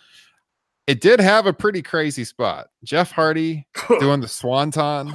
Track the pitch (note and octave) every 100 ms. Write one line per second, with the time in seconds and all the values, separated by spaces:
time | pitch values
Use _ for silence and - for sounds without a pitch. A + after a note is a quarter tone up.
0 | _ _ _ _ _ _ _ _ - C#3
1 | F3+ A#3+ F#3+ G#3+ G3 - G#3 F#3+ C#3+ E3
2 | D#3 C3 A#2 - A2 D2+ - _ A#2 D3+
3 | F3 - D#3 D#3 D#3+ D#3+ - - - -
4 | C#3 C#3+ A#2 - B2 C3 D3 D#3 D3 D3
5 | C#3+